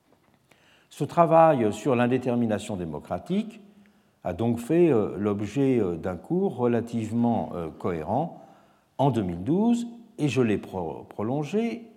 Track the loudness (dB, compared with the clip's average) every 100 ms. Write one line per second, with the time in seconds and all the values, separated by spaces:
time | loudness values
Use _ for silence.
0 | _ _ _ _ _ _ _ _ _ -6
1 | -2 2 6 8 8 6 2 0 0 2
2 | 2 2 0 0 0 -2 -4 -8 -6 -8
3 | -6 -8 -4 -4 -4 -10 -20 -20 _ _
4 | _ _ -8 -2 -2 -2 0 4 4 4
5 | 2 -2 -2 -2 -2 0 2 2 0 -2
6 | -4 -6 -4 -2 -2 0 0 0 -2 -6
7 | -4 0 0 0 -2 -6 -8 -6 -6 -4
8 | -2 -2 -4 -8 -20 -20 _ _ _ 0
9 | 0 2 -2 -4 -2 2 2 2 -2 -12
10 | -18 -4 -2 2 2 0 -2 -6 -6 -8
11 | -12 -6 -4 -4 -4 -2 -2 -6 -14